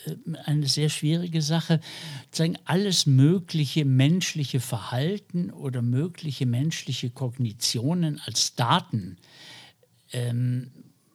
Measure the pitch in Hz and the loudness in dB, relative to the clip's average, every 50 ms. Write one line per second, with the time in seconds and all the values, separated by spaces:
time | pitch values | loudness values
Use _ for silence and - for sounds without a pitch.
0 | - 156 156 - - - 160 - - - 147 147 147 135 - - 151 156 151 - | -10 -10 -12 -10 -8 -10 -10 -8 -2 0 0 0 2 2 2 2 2 0 0 0
1 | - 151 165 170 175 175 160 165 151 143 165 165 156 - 165 156 - - - - | 0 0 0 0 -2 -2 -2 0 0 2 0 0 2 2 2 2 2 -4 -14 -14
2 | - 160 143 131 - _ - - 160 165 - - - - 147 185 208 202 175 - | -14 -12 -14 -14 -16 _ -2 0 0 0 0 -4 -2 0 2 2 2 2 2 2
3 | - 147 135 131 135 151 180 196 175 - - 160 147 131 - 160 151 139 131 127 | 4 6 6 8 8 8 6 4 0 -2 -2 0 0 0 0 0 2 4 4 6
4 | 135 147 170 185 170 - - 156 143 - - 131 - - 120 101 95 - 120 123 | 6 6 4 2 0 -2 -2 -4 -4 -2 -2 -4 -2 -2 -6 -6 -6 -4 -4 -2
5 | 139 165 202 202 - _ - 175 175 196 - 160 143 139 127 127 117 120 120 127 | -2 -2 -2 -4 -8 _ -4 -4 -4 -4 -6 -8 -8 -6 -4 -2 0 0 2 0
6 | 151 180 175 - - 156 127 - 135 123 117 120 139 165 160 - - - 131 - | 0 -2 -4 -8 -8 -8 -4 -2 0 0 0 2 0 -2 -2 -4 -6 -6 -6 -4
7 | - 123 120 - 131 123 117 - 123 113 101 - - - - 127 113 143 175 180 | -4 -6 -6 -4 -6 -6 -2 -2 -4 -4 -4 -2 -4 -2 -2 0 0 0 0 0
8 | 165 156 147 - - - 113 - - - - - 123 117 147 185 185 - - 110 | 0 -2 -2 -6 -8 -6 -2 -2 -2 -2 0 -2 2 2 2 2 2 -2 -4 -4
9 | 90 92 92 - _ - - - - - - - - - _ _ _ _ _ _ | -4 -6 -12 -16 _ -20 -20 -20 -20 -20 -20 -20 -20 -20 _ _ _ _ _ _
10 | _ _ - 127 123 120 120 120 127 123 123 123 127 - - - - - _ _ | _ _ -8 -6 -4 -2 0 0 0 0 0 -2 -4 -8 -16 -20 -20 -20 _ _
11 | _ _ _ | _ _ _